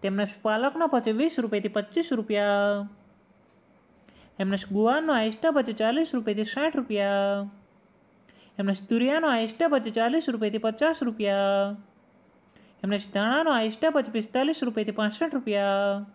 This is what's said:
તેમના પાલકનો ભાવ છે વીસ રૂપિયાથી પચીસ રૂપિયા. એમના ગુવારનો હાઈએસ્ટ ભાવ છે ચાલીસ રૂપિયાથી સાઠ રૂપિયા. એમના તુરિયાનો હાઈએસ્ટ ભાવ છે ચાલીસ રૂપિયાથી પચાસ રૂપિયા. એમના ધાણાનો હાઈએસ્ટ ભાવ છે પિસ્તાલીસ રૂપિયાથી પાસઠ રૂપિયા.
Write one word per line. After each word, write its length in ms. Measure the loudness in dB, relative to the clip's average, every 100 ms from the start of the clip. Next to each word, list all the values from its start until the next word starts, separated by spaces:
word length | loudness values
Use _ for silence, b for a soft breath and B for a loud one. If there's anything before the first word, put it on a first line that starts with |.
તેમના 260 | -2 -2 -4 -2
પાલકનો 460 | -2 0 0 0 0
ભાવ 160 | 2
છે 80 | 0
વીસ 280 | 0 0 0
રૂપિયાથી 360 | -2 -2 -2 -4
પચીસ 340 | -2 -2 -2
રૂપિયા. 760 | -2 0 0 2 2 2 0 -4 -12 -20 _ _ _ _ _ _ _ _ _ B B B _
એમના 260 | -2 -2 -2
ગુવારનો 420 | 0 2 2 2
હાઈએસ્ટ 320 | 0 0 0 0
ભાવ 180 | 2
છે 100 | 0
ચાલીસ 400 | 0 0 2 0
રૂપિયાથી 400 | -2 -2 -2 -2
સાઠ 220 | -2 -2 -2
રૂપિયા. 720 | -2 0 2 2 2 0 -4 -12 -20 _ _ _ _ _ _ b b -4
એમના 180 | -2 -2 0
તુરિયાનો 380 | 0 2 2 2
હાઈએસ્ટ 360 | 2 0 0
ભાવ 180 | 2 2
છે 100 | 0
ચાલીસ 360 | 0 2 2 0
રૂપિયાથી 380 | -2 0 0 -2
પચાસ 360 | 0 0 2
રૂપિયા. 760 | -2 -2 0 2 2 2 0 -4 -14 _ _ _ _ _ _ b b b
એમના 180 | -4 -4 -2
ધાણાનો 380 | -2 0 2 2
હાઈએસ્ટ 300 | 2 0 0
ભાવ 220 | 2 2
છે 80 | 0
પિસ્તાલીસ 500 | -4 -2 0 0 0
રૂપિયાથી 380 | -2 -2 -4 0
પાસઠ 320 | -2 0 -2
રૂપિયા. 720 | -2 -2 0 2 2 2 0 -6